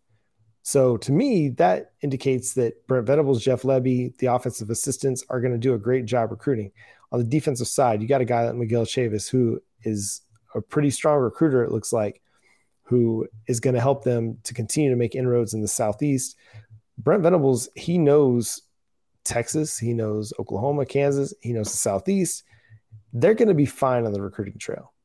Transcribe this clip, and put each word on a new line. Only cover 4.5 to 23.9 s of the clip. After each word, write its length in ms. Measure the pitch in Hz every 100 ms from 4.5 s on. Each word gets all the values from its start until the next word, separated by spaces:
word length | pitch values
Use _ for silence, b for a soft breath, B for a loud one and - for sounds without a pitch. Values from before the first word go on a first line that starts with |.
| - 107
assistants 520 | 113 - 127 135 127 -
are 120 | 127
gonna 180 | 127 120
do 160 | 127
a 40 | 117
great 280 | 107 127 110
job 240 | 123 110
recruiting. 420 | 107 - 120 101 b b b b
On 60 | 123
the 60 |
defensive 440 | 117 151 151 123 120
side, 340 | - 123 107
you 60 | 113
got 140 | 139
a 20 |
guy 220 | 120 120 117
like 100 | 120
Miguel 280 | 113 117
Chavis, 440 | 113 - 120 104 -
who 320 | 131 117 110 - _
is 380 | 117 107 101 - _ _ _
a 60 | -
pretty 300 | - 151 143
strong 300 | - 156 147
recruiter, 440 | 120 - 160 131
it 80 | 117
looks 200 | 110 -
like, 280 | 117 104 - _ _ _ _ _ _
who 440 | - 123 117 113 - 110 -
is 140 | 117
gonna 200 | 131 123
help 240 | 127 139
them 340 | 127 120 113 -
to 100 | -
continue 360 | 120 110 - 147
to 60 | 123
make 180 | 117
inroads 400 | 127 127 120 110
in 80 | 110
the 60 | 104
Southeast. 680 | - 110 104 147 135 - b b b b - _ -
Brent 240 | 110 196
Venables, 460 | 165 175 135 123 -
he 240 | - - 175
knows 640 | 147 147 135 120 110 - - _ _ _ _ _
Texas, 540 | - 120 117 156 156 -
he 160 | 113
knows 380 | 117 107 107 107 -
Oklahoma, 460 | 117 104 131 147
Kansas, 480 | 131 143 143 139 139 -
he 120 | 117
knows 180 | 117 104
the 80 | -
Southeast. 640 | 117 98 190 196 170 - b b b b _ - _
They're 220 | 120 170
gonna 200 | 220 220
be 120 | 165 139
fine 400 | - 131